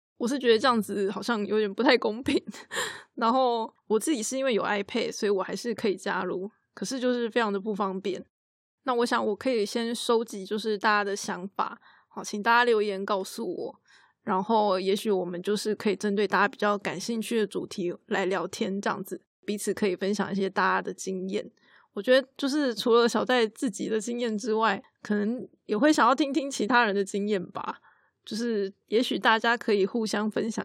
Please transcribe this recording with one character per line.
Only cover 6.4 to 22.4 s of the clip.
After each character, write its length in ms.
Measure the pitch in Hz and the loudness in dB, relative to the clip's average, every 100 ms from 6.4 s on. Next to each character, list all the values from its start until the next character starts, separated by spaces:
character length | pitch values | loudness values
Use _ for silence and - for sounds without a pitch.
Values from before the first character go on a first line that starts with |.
| 196 _ _ | -6 _ _
可 120 | - 196 | -10 -6
是 140 | 262 | -2
就 140 | 247 | 0
是 160 | 247 233 | 0 0
非 100 | 240 | 0
常 120 | 226 | 0
的 60 | 202 | -2
不 160 | 202 | -4
方 260 | 202 202 190 | -4 -4 -4
便。 240 | 196 175 - _ _ _ _ _ | -4 -6 -8 _ _ _ _ _
那 100 | - | -2
我 120 | 240 233 | 0 2
想 200 | 240 220 | 2 0
我 80 | |
可 160 | 202 262 | -2 0
以 160 | 240 208 | 0 0
先 300 | 233 226 240 | -2 -2 -2
收 300 | - 233 226 | 2 2 2
集 200 | 208 190 | -6 -6
就 120 | 208 | -4
是 180 | 220 208 | -2 0
大 120 | 226 | 2
家 140 | 208 | 2
的 120 | 202 202 | 2 -4
想 320 | - 180 190 - | -4 -6 -6 -4
法， 240 | - 214 _ _ _ | -4 -6 _ _ _
好， 120 | - | -14
请 220 | 202 208 | -8 -2
大 80 | 202 | 4
家 140 | 233 240 | 4 6
留 160 | 220 | 4
言 240 | 208 190 202 | 2 -2 -2
告 180 | 202 | -2
诉 260 | 190 - 180 | -4 -8 -8
我， 300 | 170 - - _ _ _ _ | -6 -8 -12 _ _ _ _
然 200 | - 190 | -2 -2
后 340 | 196 226 208 185 | 2 4 4 2
也 160 | 190 | 2
许 160 | 202 226 | 0 2
我 140 | 190 | 0
们 180 | 175 175 | 0 -4
就 140 | 185 208 | -2 -2
是 180 | 220 | -2
可 160 | 208 220 | -2 0
以 60 | 190 | 0
针 180 | 214 | 0
对 140 | 196 202 | 0 2
大 100 | 190 | 2
家 60 | 196 | 2
比 80 | - | 0
较 200 | 208 208 | -2 0
感 220 | 190 156 | -4 -6
兴 220 | - 233 | -6 -6
趣 180 | 214 233 | -2 -2
的 80 | 208 | -2
主 180 | - - | -4 -8
题 280 | - 175 - - | -4 -6 -6 -4
来 180 | 170 185 | -2 0
聊 200 | 185 175 | -2 -4
天 360 | - 214 196 | -4 -4 -2
这 80 | 196 | -2
样 120 | - | -4
子， 200 | - - _ _ - | -6 -12 _ _ -8
彼 120 | 208 | -6
此 160 | - | -4
可 140 | 190 208 | 0 0
以 80 | 180 | 0
分 180 | 196 | -2
享 160 | 208 196 | -2 -2
一 60 | 196 | -2
些 140 | 190 | -2
大 120 | 190 | 0
家 200 | 185 185 | 2 2
的 120 | 190 | -2
经 360 | 190 - 185 190 | -8 -6 -6 -4
验。 200 | 202 - _ _ - _ | -6 -6 _ _ -20 _
我 80 | - | -4
觉 200 | - 262 | 4 4
得 60 | 262 | 4
就 140 | - | -4